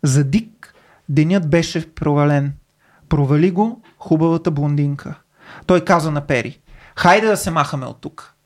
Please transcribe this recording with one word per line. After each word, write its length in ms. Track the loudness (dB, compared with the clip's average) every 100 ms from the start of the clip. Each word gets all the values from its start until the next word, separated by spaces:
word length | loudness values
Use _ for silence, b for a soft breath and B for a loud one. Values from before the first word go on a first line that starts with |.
за 220 | 2 2
Дик 500 | 2 0 -2 _ -20 b b b -4
денят 420 | 0 2 0 2
беше 400 | 0 0 -6 -8
провален. 600 | -6 -2 2 2 0 -2 -8 _ _ b b _
Провали 420 | -2 2 2 2
го 320 | 2 -2 -4 _ _
хубавата 520 | -2 2 2 0 -2
блондинка. 640 | -2 -2 -2 -2 -4 -12 -16 _ B B B 0
Той 140 | 0
каза 300 | 4 0 2
на 100 | -4
Пери: 400 | -2 -2 -2 -12 b b b 0
"Хайде 300 | 2 4 2
да 100 | 0
се 140 | -2
махаме 360 | -2 -2 -4 -10
от 140 | -14
тук." 340 | -16 -16 -20 _